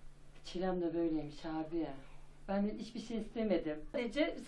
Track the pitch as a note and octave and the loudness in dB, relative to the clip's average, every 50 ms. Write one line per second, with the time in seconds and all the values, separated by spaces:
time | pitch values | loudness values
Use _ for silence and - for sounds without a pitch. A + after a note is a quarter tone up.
0 | - - - - - - - - - - - F3 F#3 F#3 F#3 F3+ E3+ E3 D#3+ E3+ | -12 -12 -14 -14 -16 -16 -14 -12 -10 -6 -2 0 2 2 4 4 2 2 4 4
1 | E3+ E3 D#3 D#3 D3 D3 - - - D#3+ D#3 D#3+ D#3+ D#3+ E3+ E3+ D#3 C#3+ C#3 - | 4 4 4 2 0 -2 -4 -6 -4 -2 -2 -2 -2 0 0 0 0 0 -2 -6
2 | - - - - - - - - - - G3 G3+ G3+ G#3 G#3+ - G#3+ - - A3 | -10 -10 -12 -12 -12 -12 -14 -8 -2 0 2 4 4 2 0 -2 -6 -6 -6 -6
3 | - - A#3 A3 G3+ - - A#3 A3 G#3+ F#3 - - D#4 D4+ D4+ - - - C4+ | -4 -4 -2 -2 -2 -2 0 2 4 4 4 4 4 2 -2 -2 -4 -4 -2 0
4 | A#3+ A#3+ - C#4+ D#4 E4+ - - - | 0 2 4 4 4 4 2 2 6